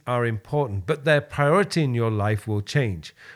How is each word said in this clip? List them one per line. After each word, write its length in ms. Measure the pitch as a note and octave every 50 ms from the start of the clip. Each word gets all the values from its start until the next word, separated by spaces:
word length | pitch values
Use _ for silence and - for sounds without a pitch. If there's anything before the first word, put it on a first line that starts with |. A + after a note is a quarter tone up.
| -
are 180 | - B2 A#2+ A#2+
important, 600 | A#2 A2+ G#2+ - - D3 D3 C#3+ A#2 G2+ G2 F2
but 180 | - D#3 D3+ C3+
their 160 | D#3+ D3+ C#3+
priority 640 | C#3+ - - - C#3+ C#3+ E3 G3 G3+ - - E3+
in 100 | D3+ C3
your 180 | A#2+ A#2 A#2 A2+
life 360 | A2 G#2 G2+ G#2+ G#2+ G2+ -
will 140 | A2 G#2+ G#2
change. 560 | G2+ - - D3+ C3 G#2+ F#2 D#2+ - - - - - - -